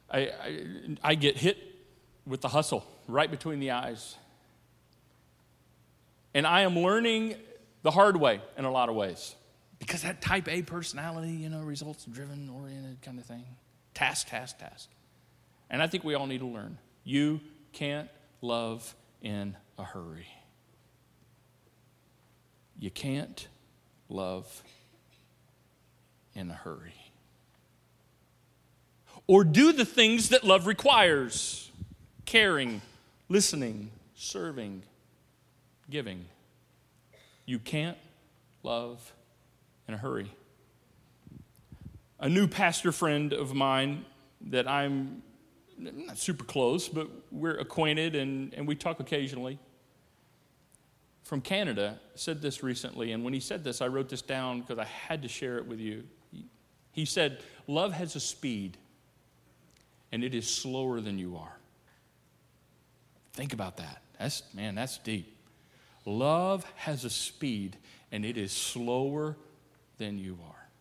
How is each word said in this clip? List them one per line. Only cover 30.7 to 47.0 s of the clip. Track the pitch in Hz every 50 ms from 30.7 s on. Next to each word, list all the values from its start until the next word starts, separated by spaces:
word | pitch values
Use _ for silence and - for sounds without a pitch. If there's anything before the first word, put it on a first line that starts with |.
| 208 - - 277 269 226 196 175 151 139 127 113 - - - - - - - - - - - - - - - - _ - -
Caring, | - - 226 214 196 170 143 131 120 110 101 - - - - - _ _ _ _ -
listening, | 175 - - - - 147 127 113 107 107 104 107 - - - - _
serving, | - - - - 196 170 165 143 127 107 101 98 92 92 - _ _ _ _ _ _ _ _ _ _ _ _ _ _ _ _ _ _ _ -
giving. | 139 147 123 104 92 90 87 87 - _ _ _ _ _ _ _ _ _ _ _ _ _ _ _ - - - _ _ _ -
You | 127 127 113
can't | 117 - 160 151 156 170 175 - - - - _ _ _ _ _ _ _ _ _ -
love | 120 120 117 120 120 120 117 - - - _ _ _ _ _ _ _ _ _ _ _ _ _ - -
in | 110
a | 104
hurry. | 123 135 127 104 98 104 - - - _ _ _ _ _ _ _ _ _ _ _ _ _ _ _ _ - - - - _ _ - _ - - - - - - - _ _ _ -
A | 139 160
new | 170 196 202 160
pastor | - 190 196 170 170 - - 175
friend | - - 175 156 147 147 151 147 143
of | 143 143 131 131
mine | 139 135 135 135 135 135 143 143 165 - - - - - _ _ -
that | - - 127 127 123 135
I'm | 139 143 143 139 139 135 135 135 - - - - - - _ _ _ _ _ _ - -
n-, | 170 160 139 277 339 349
not | - -
super | - 190 165 - -
close, | - - 139 127 120 143 180 175 -
but | 151 160